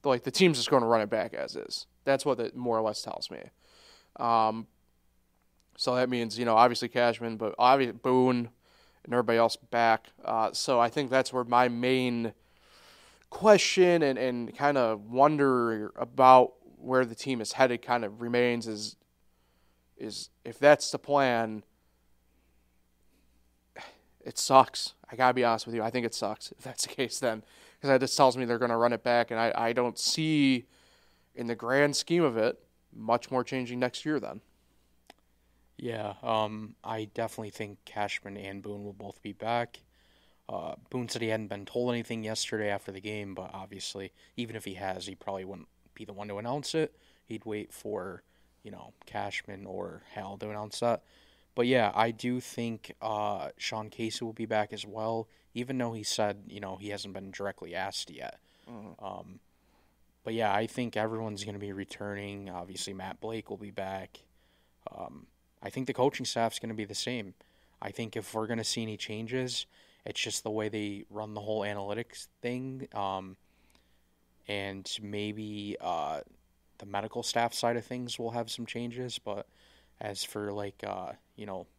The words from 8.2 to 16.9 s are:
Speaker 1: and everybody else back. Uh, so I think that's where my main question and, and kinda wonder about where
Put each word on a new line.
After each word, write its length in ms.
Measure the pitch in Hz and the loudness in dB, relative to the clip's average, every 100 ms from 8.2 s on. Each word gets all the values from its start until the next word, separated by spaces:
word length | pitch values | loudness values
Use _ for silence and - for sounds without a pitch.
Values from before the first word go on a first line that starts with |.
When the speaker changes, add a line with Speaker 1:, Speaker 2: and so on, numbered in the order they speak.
| 127 123 117 _ _ _ _ _ | 4 2 -2 _ _ _ _ _
Speaker 1:
and 100 | - | 0
everybody 240 | 120 117 117 | 2 4 6
else 180 | 117 | 4
back. 520 | - - 117 117 113 - - | 2 -2 4 6 4 0 -10
Uh, 280 | - 110 110 | -2 0 0
so 280 | - - 123 | 0 2 4
I 100 | 117 | 4
think 200 | 147 135 | 2 2
that's 220 | 131 127 | 2 2
where 120 | 127 | -4
my 260 | 120 120 123 | 2 4 4
main 640 | 117 127 131 127 117 117 - _ _ _ - - - - _ _ | 2 2 2 2 -2 -4 -8 _ _ _ -20 -20 -20 -20 _ _
question 720 | - 214 202 - - 180 170 | 2 8 8 8 6 6 6
and, 160 | 143 127 | 4 2
and 360 | 127 123 117 | 0 -2 -6
kinda 420 | - 143 139 117 107 | 0 2 4 2 0
wonder 960 | 107 123 147 151 139 127 117 110 104 | -2 4 6 6 4 4 2 -2 -6
about 580 | - 123 135 127 127 123 - - - | -6 -6 8 12 12 10 0 -20 -14
where 280 | 123 | 0